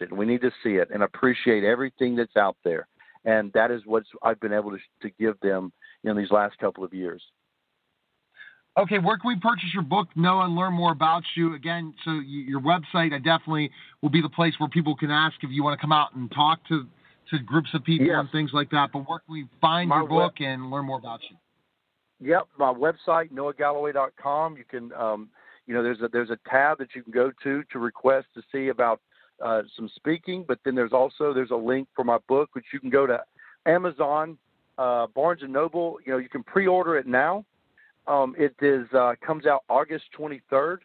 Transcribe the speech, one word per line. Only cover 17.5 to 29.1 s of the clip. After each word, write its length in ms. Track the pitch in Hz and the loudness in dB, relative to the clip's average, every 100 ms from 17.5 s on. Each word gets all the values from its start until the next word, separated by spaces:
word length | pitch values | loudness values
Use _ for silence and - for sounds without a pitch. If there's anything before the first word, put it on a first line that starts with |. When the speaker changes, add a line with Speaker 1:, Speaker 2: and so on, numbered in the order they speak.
| 156 127 156 | 0 0 -2
Speaker 2:
of 80 | |
people 240 | 165 160 151 | 0 2 4
Speaker 1:
Yes. 80 | 160 | 2
Speaker 2:
and 100 | 143 | -2
things 180 | 156 147 | -4 -2
like 200 | 143 143 | -2 0
that. 200 | 151 139 | 0 0
But 160 | 143 139 | -2 -8
where 120 | 170 | -10
can 120 | - | -10
we 140 | 156 131 _ | -14 -14 _
find 280 | 160 170 175 | 2 2 2
Speaker 1:
My 80 | 151 | 2
Speaker 2:
your 80 | 151 | 2
Speaker 1:
web- 40 | |
Speaker 2:
book 240 | 165 175 - | 2 2 -2
and 320 | 139 131 131 | -4 -4 -6
learn 140 | 139 135 | -6 -6
more 120 | 131 | -8
about 220 | 120 117 - | -10 -14 -16
you? 80 | - _ _ _ _ _ _ _ _ | -20 _ _ _ _ _ _ _ _
Speaker 1:
Yep, 280 | 127 175 - 139 | 0 0 0 0
my 160 | 135 | 0
website, 560 | 123 156 165 - 165 160 | 2 0 0 0 0 -2
noah 220 | 135 143 | -6 -8
galloway 380 | 143 147 147 147 | -2 -2 0 -2
dot 220 | 139 131 - | -2 -2 -4
com. 380 | 139 147 160 143 | -4 -2 -2 -6
You 60 | |
can, 280 | - 123 120 | -14 -12 -12
um, 360 | 127 113 107 107 _ - - - | -6 -4 -4 -8 _ -20 -20 -6
you 80 | 117 | -2
know, 80 | |
there's 180 | 120 110 | -2 -2
a, 60 | 117 | -4
there's 200 | 120 113 | -4 -4
a 60 | 113 - | -8 0
tab 300 | 131 143 151 | 2 2 0
that 100 | 131 127 | -8 -14
you 80 | |
can 100 | 113 | -4
go 180 | 117 131 127 | 0 0 -2
to 200 | 139 143 151 | -6 -6 -6
to 80 | 123 | -8
request 480 | 117 - 131 135 - | -8 0 2 2 -2
to 80 | 117 - | -16 -10
see 180 | 139 135 | -6 -4
about, 300 | 120 117 110 _ | 0 0 0 _